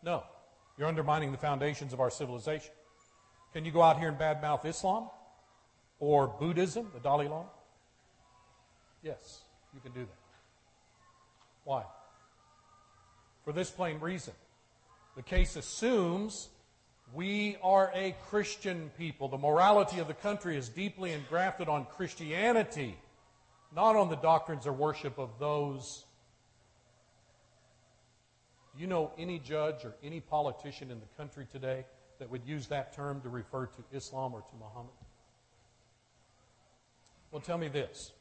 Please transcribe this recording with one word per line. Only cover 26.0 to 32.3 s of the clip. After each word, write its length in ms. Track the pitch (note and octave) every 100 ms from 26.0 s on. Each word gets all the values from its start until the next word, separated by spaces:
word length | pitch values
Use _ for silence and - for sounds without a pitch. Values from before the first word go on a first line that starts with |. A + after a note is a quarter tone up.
| - _ _ _ _ _ _ _ _ _ _ _ _ _ _ _ _ _ _ _ _ _ _ _ _ _ _
Do 80 | C3+
you 60 | F3
know 240 | F3+ D3+ -
any 180 | E3+ F3
judge 480 | B2 D3+ D3+ D3+ A#2+
or 80 | G#2
any 200 | C#3+ E3
politician 680 | - D3+ D3 A#2+ D3 C3+ C3+
in 100 | A#2+
the 60 | G#2+ -
country 280 | D3 C#3+ B2
today 400 | C#3 C3 C3 C3 - _ -
that 100 | B2+